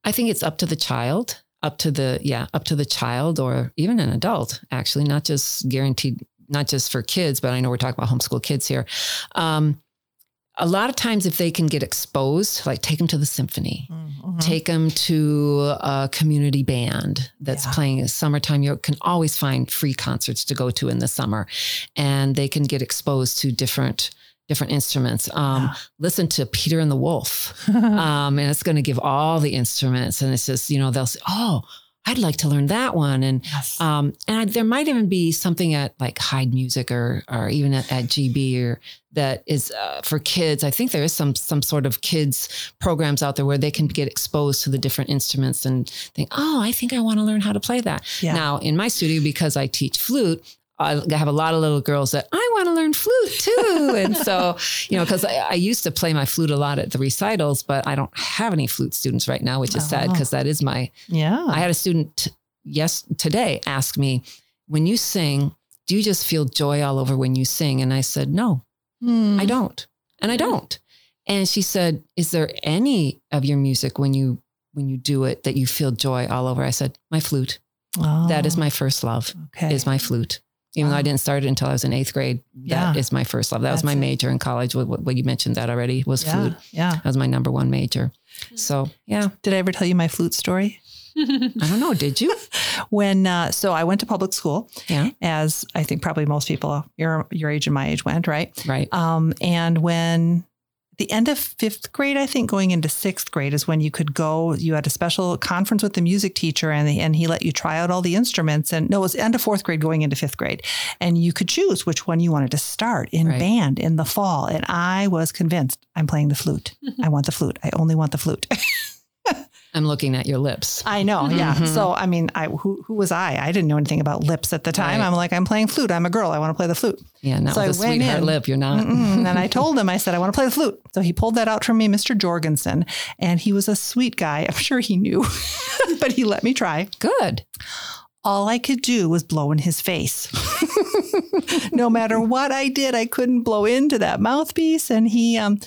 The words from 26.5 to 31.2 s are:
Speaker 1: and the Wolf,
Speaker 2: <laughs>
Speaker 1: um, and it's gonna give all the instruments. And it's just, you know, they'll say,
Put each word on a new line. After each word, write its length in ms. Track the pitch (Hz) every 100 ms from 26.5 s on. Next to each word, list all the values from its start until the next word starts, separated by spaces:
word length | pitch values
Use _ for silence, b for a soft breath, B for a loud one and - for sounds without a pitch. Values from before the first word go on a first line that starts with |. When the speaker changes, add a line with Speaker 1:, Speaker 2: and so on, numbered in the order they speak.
| - - 160
Speaker 1:
and 120 | 156
the 60 | 135
Wolf, 560 | 143 147 - - - - -
Speaker 2:
<laughs> 60 |
Speaker 1:
um, 640 | 220 226 208 160 147 143 143
and 100 | 143
it's 140 | 151
gonna 180 | 180 151
give 200 | 147 120
all 400 | 143 135 156 160
the 140 | 147
instruments. 680 | - 120 - 135 127 127 -
And 100 | 135
it's 140 | 123 -
just, 240 | 131 -
you 80 | 143
know, 140 | 135
they'll 140 | 127 127
say, 120 | -